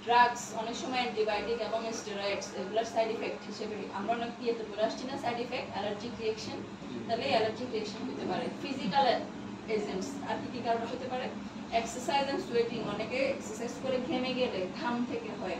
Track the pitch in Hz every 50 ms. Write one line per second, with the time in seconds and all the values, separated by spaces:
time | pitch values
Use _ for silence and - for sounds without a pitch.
0 | 208 220 240 240 240 - 240 - - - - 226 220 233 240 240 - 262 254 254
1 | 247 233 208 214 214 208 208 208 214 220 233 226 220 208 214 226 226 226 220 220
2 | - 214 202 202 196 202 196 190 - - - 196 196 190 208 220 226 - - 240
3 | 226 220 226 - - 180 - - - - - - 214 208 208 196 185 - - 196
4 | 202 214 233 233 233 226 208 - 240 233 233 220 220 202 - 208 214 226 - -
5 | 247 254 269 269 - 233 233 220 240 - 240 277 277 - - - 202 208 208 202
6 | 208 240 - - 226 220 214 - - - 180 190 208 - - - - - 247 240
7 | - - 233 233 254 285 269 226 220 220 214 - 254 240 - 214 208 202 - -
8 | - - - - - 196 - - - - - - - 294 262 - - 190 - 277
9 | 269 247 - - - - - - - - - - - - 220 208 - - 180 190
10 | 196 - - - - - - - - - - 240 - 240 226 226 226 - 254 -
11 | 262 254 254 254 247 - - - - - - - - - - 226 - - - 247
12 | - - 302 277 277 277 277 277 - - 240 233 233 - - - 208 208 208 214
13 | 220 226 247 262 277 - - - - - - - 240 - - - - 262 262 254
14 | 240 - 254 254 247 262 254 247 247 233 208 190 180 180 190 247 311 240 240 240
15 | 247 - 262 226 214 208 - - - 185 170 156